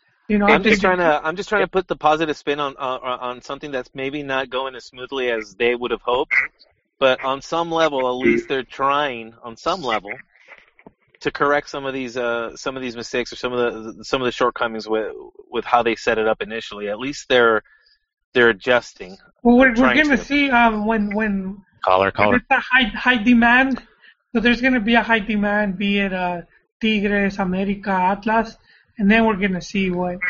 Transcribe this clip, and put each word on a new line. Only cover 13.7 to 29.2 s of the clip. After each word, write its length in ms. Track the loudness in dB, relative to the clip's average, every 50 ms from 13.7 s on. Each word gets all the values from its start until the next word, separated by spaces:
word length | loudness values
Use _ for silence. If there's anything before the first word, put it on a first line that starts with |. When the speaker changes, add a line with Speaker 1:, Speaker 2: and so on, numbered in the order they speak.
| -2 -6 -10 -12 -14
Speaker 2:
the, 60 | -14 -6
some 160 | -4 -2 -2
of 40 | -2
the 60 | -2
shortcomings 560 | 0 0 0 0 0 -2 -4 -4 -4 -8 -4
with, 240 | -2 -2 -2 -2 -4 -8 -12 -16 -20 -20 -20 -16 _
with 140 | -8 -6 0
how 180 | 2 2 2 4
they 120 | 2 0
set 200 | 0 0 0 0
it 100 | 2 2 0
up 120 | 0 -2
initially. 460 | -4 -8 -8 -10 -10 -10 -10 -8 -6
At 120 | -6 -6 -6
least 280 | -6 -8 -8 -8 -2
they're, 340 | 2 4 6 6 6 4 2 0 _ _ _ _ _ _ _ _ _ _ _ _ _ 2
they're 160 | 4 4 4
adjusting. 680 | 4 2 2 2 2 2 2 -2 -10 -16 -16 -16 -18 -20 _ _ _ _
Speaker 1:
Well, 160 | 2 4 6
we're, 160 | 6 6 6 4
Speaker 2:
They're 100 | 4 2
Speaker 1:
we're 100 | 4 4
Speaker 2:
trying 100 | 2 2
Speaker 1:
gonna 120 | 2 2
Speaker 2:
to. 60 | 0 0
Speaker 1:
see, 260 | 0 0 0 2 2
um, 360 | 4 4 4 4 2 0 -2
when, 280 | -2 -2 -2 -2 -2 -2
when 480 | -2 -2 -2 -2 -4 -4 -6 -10 -12 -16 _ _ _ 0
Speaker 3:
Caller, 260 | 2 2 4 2 2
caller. 260 | 2 2 2 2 2
Speaker 1:
it's 80 | 2 0 0
a 80 | 0 0
high, 220 | 0 2 2 2 2 0 -2
high 260 | 0 0 2 2 2
demand. 600 | 4 4 4 6 6 6 4 4 4 2 -2 -4 -8 _ _ _ _ -20 _ _ _ _ -2
So 60 | 0
there's 220 | 2 2 2 2
gonna 180 | 2 0 0 0
be 160 | 2 2 2
a 80 | 2 2
high 160 | 2 0 0
demand, 580 | 0 -2 -2 -2 0 0 0 0 0 -2 -2
be 220 | -2 -2 0 0 0
it, 140 | -2 -2 -4
uh, 300 | -4 -4 -4 -6 -8 -10 _ _ _ _ _ _ _
Tigres, 580 | -2 0 0 0 0 0 0 0 0 0 -2 -2
America, 520 | -4 -2 -2 -2 -2 -2 -4 -4 -4 -2
Atlas, 640 | 0 0 2 0 0 0 0 0 0 0 0 -2 -6 _ _ _ _ _ _ _ _
and 140 | 0 2 4
then 140 | 4 6